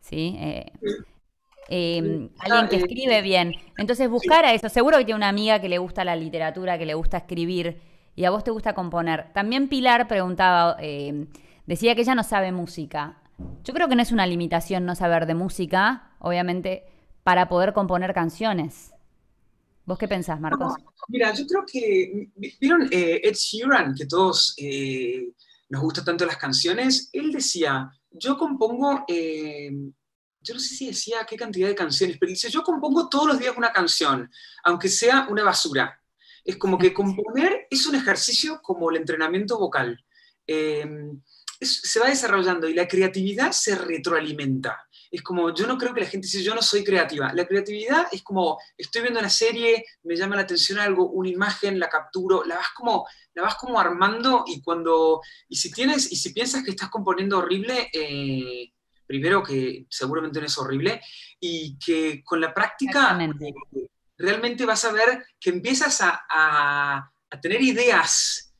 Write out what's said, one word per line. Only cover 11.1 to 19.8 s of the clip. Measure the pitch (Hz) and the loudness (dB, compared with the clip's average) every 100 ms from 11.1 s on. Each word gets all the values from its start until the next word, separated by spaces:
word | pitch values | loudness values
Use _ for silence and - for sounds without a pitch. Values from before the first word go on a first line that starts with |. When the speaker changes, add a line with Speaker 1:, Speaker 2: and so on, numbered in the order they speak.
| 147 147 - - _ - | -6 -8 -14 -20 _ -8
Speaker 1:
decía | 170 226 | 0 2
que | 233 | 4
ella | 233 | 2
no | 254 | 2
sabe | 220 208 190 | 2 0 0
música. | 180 170 - 151 151 147 - _ - - - | -2 -6 -8 -8 -6 -8 -10 _ -16 -14 -12
Yo | - | -6
creo | 269 339 | 0 2
que | 247 | 4
no | |
es | 240 | 4
una | 233 185 | 2 2
limitación | 175 170 175 - 190 180 | 0 0 -2 0 -2 -2
no | |
saber | 175 180 170 165 | 0 2 2 2
de | |
música, | 165 185 - 175 185 202 247 - _ | 0 -2 -4 -2 2 2 0 -8 _
obviamente, | - 175 180 180 180 185 - - _ - | -4 -2 0 -2 -4 -8 -10 -20 _ -4
para | - 180 180 | 2 4 4
poder | 175 190 | 4 2
componer | 196 190 180 185 | 2 0 0 0
canciones. | 185 165 - 220 185 160 - - _ _ _ _ _ _ _ _ _ | -2 -2 -2 -2 -2 -4 -8 -20 _ _ _ _ _ _ _ _ _